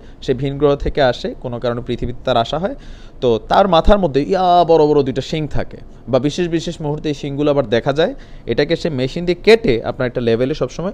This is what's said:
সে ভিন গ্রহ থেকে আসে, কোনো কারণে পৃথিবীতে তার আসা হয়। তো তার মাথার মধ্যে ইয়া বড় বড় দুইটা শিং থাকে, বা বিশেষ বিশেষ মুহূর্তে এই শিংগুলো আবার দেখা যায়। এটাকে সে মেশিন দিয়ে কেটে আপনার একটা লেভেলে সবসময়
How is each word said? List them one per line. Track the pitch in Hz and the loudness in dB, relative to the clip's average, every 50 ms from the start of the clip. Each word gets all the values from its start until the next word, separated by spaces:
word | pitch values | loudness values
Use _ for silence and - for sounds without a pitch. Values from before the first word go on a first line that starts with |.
| - - - - | -8 -18 -18 -10
সে | - 147 127 | -4 -4 -2
ভিন | 120 143 135 139 | -2 -2 -6 -2
গ্রহ | 139 147 143 143 | 0 2 2 2
থেকে | 139 - 151 - 151 | 2 -2 -2 0 2
আসে, | 135 123 120 - - - - - | 2 2 0 -2 -6 -10 -8 -8
কোনো | - 123 120 117 | -8 -8 -8 -4
কারণে | 120 120 120 120 | -4 -4 -4 -4
পৃথিবীতে | 120 - 120 - - 127 127 - - | -4 -6 -6 -6 -6 -6 -8 -6 -2
তার | 131 120 | 0 0
আসা | 117 117 - 143 160 | 0 0 0 -2 -4
হয়। | 190 226 277 - - - - - - - - - | -4 -4 -6 -8 -14 -16 -18 -16 -18 -18 -8 -2
তো | 127 120 113 107 - - | 0 0 0 0 0 0
তার | 175 185 196 | 2 4 4
মাথার | 196 165 160 156 - 208 202 | 4 4 4 6 6 6 6
মধ্যে | 185 147 127 139 | 4 0 0 0
ইয়া | 143 190 190 180 185 180 175 175 170 | 0 0 0 2 4 4 6 6 6
বড় | 165 165 156 151 | 6 6 6 6
বড় | 151 147 147 127 | 6 4 2 2
দুইটা | 131 117 131 | 0 -2 -4
শিং | - - 165 156 151 | -6 -4 -4 -4 -4
থাকে, | 139 - 107 90 - - - - - - - - 117 | -2 -2 -4 -4 -4 -8 -16 -18 -20 -20 -16 -6 -2
বা | 127 127 | 0 0
বিশেষ | 127 143 - 180 180 | 0 0 -2 -2 -2
বিশেষ | 165 165 160 - 175 - - | -2 -2 -4 -4 -4 -8 -6
মুহূর্তে | 156 143 151 151 - 156 | -6 -6 -6 -4 -4 -6
এই | 139 | -6
শিংগুলো | - 156 143 139 139 151 151 | -6 -8 -8 -4 -2 0 2
আবার | 139 143 127 104 | 2 2 0 0
দেখা | 120 113 - 139 139 | 0 0 0 0 0
যায়। | 156 170 269 - - - - - - - | 2 0 0 -2 -8 -14 -18 -18 -12 -6
এটাকে | - 117 147 147 160 165 | -4 0 0 0 0 0
সে | - - 170 | -2 -2 -4
মেশিন | 143 123 131 131 - 175 175 | -2 -2 -4 -2 -4 -4 -2
দিয়ে | 180 175 175 - | -2 -2 2 6
কেটে | 202 226 220 - - 113 110 - | 6 6 6 6 2 0 0 -2
আপনার | 117 117 - 127 | -4 -4 -4 -4
একটা | 120 - 131 | -2 -2 0
লেভেলে | 120 113 113 113 127 135 156 | 0 2 2 2 0 -2 -2
সবসময় | - 135 123 - - 165 196 | -2 -4 -6 -6 -6 -8 -8